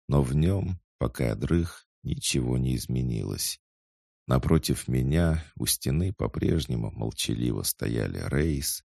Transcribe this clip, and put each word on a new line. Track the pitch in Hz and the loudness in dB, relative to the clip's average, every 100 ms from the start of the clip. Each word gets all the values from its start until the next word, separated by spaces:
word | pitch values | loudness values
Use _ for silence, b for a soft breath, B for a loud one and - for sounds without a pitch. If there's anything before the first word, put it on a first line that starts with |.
| - | 2
но | 71 | 2
в | 64 | 4
нём, | 71 82 98 92 92 _ - | 4 2 2 -2 -6 _ -6
пока | 60 - 62 | -4 0 -2
я | |
дрых, | 53 69 85 80 - _ _ | 0 2 2 2 -6 _ _
ничего | - - - 69 62 64 | -8 -4 -2 0 0 0
не | 64 64 | 0 -2
изменилось. | - 64 64 57 50 50 - - _ _ _ _ _ _ - | -2 -2 -2 -2 -4 -4 -6 -8 _ _ _ _ _ _ 0
Напротив | 64 - 80 - 67 - | 2 4 2 4 -2 0
меня | 62 65 80 85 78 - - | 0 2 4 4 2 -4 -6
у | |
стены | - - - 73 98 | -2 -2 0 0 0
по-прежнему | - - - - 82 - 58 53 | -2 -4 0 2 2 0 -2 -4
молчаливо | - 55 - - 57 60 50 | -4 -6 -4 -2 0 0 -2
стояли | 50 - 50 57 50 50 50 | -4 -4 -2 -2 -2 -4 -2
Рейс, | 69 80 71 - - _ | 0 2 0 -4 -6 _